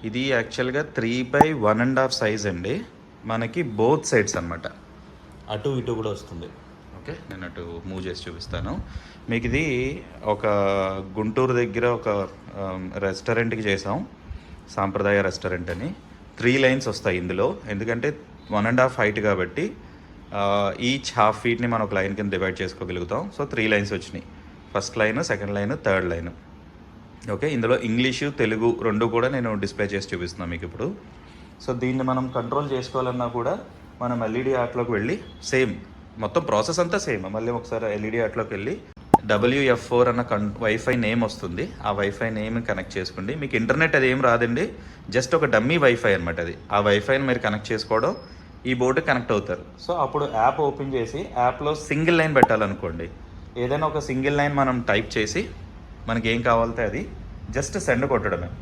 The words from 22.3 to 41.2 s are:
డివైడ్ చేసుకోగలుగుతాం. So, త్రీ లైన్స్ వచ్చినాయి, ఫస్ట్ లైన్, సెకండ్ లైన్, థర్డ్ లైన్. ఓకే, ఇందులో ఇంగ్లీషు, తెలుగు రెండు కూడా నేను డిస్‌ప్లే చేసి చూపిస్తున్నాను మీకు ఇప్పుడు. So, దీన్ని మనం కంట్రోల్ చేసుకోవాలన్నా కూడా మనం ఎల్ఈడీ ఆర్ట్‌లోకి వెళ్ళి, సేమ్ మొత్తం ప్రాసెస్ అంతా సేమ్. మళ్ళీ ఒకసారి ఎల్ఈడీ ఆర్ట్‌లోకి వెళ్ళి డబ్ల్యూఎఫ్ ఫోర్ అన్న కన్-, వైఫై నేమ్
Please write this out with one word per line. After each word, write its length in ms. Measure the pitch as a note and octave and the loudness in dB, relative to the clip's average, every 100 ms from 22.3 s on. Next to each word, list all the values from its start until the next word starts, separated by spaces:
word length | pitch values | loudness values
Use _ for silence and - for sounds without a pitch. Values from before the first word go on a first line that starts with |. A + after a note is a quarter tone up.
డివైడ్ 300 | F#2+ F#2+ F#2 | 0 0 0
చేసుకోగలుగుతాం. 680 | F#2 - F#2 F2+ F2 G#2+ F#3+ - | -4 -4 -6 -4 -4 -4 -4 -6
So, 100 | C3+ | -6
త్రీ 180 | - A2 | 0 2
లైన్స్ 260 | G#2 G2+ | 2 2
వచ్చినాయి, 320 | G#2 - - - - - - - G#2 | -4 -6 -12 -14 -18 -20 -20 -4 -4
ఫస్ట్ 220 | - - | -2 2
లైన్, 260 | G#2+ A2+ | 2 2
సెకండ్ 300 | E3+ G#2 G2+ | -2 -2 -2
లైన్, 240 | G2+ G2+ D3 - | -2 -2 -2 2
థర్డ్ 240 | F#2+ F2+ | 2 2
లైన్. 220 | E2+ E2+ - - - - - - - - - - | -2 -6 -12 -18 -20 -20 -20 -20 -20 -20 -16 -6
ఓకే, 160 | G2+ C#3+ | -2 0
ఇందులో 300 | C#3 A2+ B2 | 0 2 2
ఇంగ్లీషు, 480 | A#2 A2+ C3 B2+ D3 C#3 | 2 2 2 2 -4 0
తెలుగు 400 | A2+ A2 A#2 A#2 | 0 4 2 2
రెండు 220 | A2 G#2+ A#2 | 2 2 2
కూడా 220 | A#2 B2+ | 4 2
నేను 300 | C3+ A#2+ G#2+ | 2 -2 -2
డిస్‌ప్లే 220 | F#2+ - G2+ | -4 -2 -2
చేసి 300 | G2 F#2 F2+ | -2 -4 -6
చూపిస్తున్నాను 360 | E2+ - F2 | -6 -6 -8
మీకు 140 | E2+ F2 | -6 -8
ఇప్పుడు. 300 | F2+ B2+ G#3 - - - - - - - | -6 -6 -6 -14 -20 -20 -20 -20 -14 -6
So, 80 | B2 | -2
దీన్ని 240 | B2+ C3 | 0 0
మనం 280 | C3 B2+ B2+ B2+ | 0 0 0 -2
కంట్రోల్ 360 | A#2 C#3 D3 | -2 -2 0
చేసుకోవాలన్నా 560 | C3+ B2 C3 B2+ B2 A#2+ | -2 -2 -2 -2 0 -2
కూడా 320 | A#2+ A#2+ F#3+ - - - - | -2 -2 -2 -6 -18 -20 -6
మనం 220 | B2 A#2+ | -2 -2
ఎల్ఈడీ 300 | A2 A2+ C3 | 0 0 0
ఆర్ట్‌లోకి 380 | B2+ A#2+ B2 A#2+ | 2 0 0 0
వెళ్ళి, 280 | A2 G#2+ G3+ - - | 0 0 -2 -6 -14
సేమ్ 300 | - C3 C3 F#2 - - - - | -2 2 2 -2 -10 -18 -18 -6
మొత్తం 240 | A2 E3+ | 0 0
ప్రాసెస్ 380 | D3 G#2 A2+ E3 | 2 2 2 2
అంతా 180 | F3 G3 | 2 0
సేమ్. 360 | E3+ A2+ F#2+ A2 | 0 -4 -2 -4
మళ్ళీ 160 | A2+ | -2
ఒకసారి 420 | A#2+ A#2 A2+ A2 G#2 | -4 -2 -4 -2 -2
ఎల్ఈడీ 220 | G#2+ A#2 | -2 0
ఆర్ట్‌లోకి 340 | A2 A#2 G#2+ | 0 -2 -4
వెళ్ళి 280 | G#2 G#2+ G3+ - - - - A2 | -4 -4 -6 -10 -20 2 2 4
డబ్ల్యూఎఫ్ 600 | G#2 A#2+ C3+ C3+ A#2 - | 4 4 4 4 4 4
ఫోర్ 180 | A#2+ B2 | 4 6
అన్న 140 | A#2+ | 4
కన్-, 300 | A#2+ G#2+ G#2 G2+ | 0 0 0 0
వైఫై 360 | A2+ A2 A#2+ B2 | 0 2 2 2
నేమ్ 280 | A2 A#2 | 2 2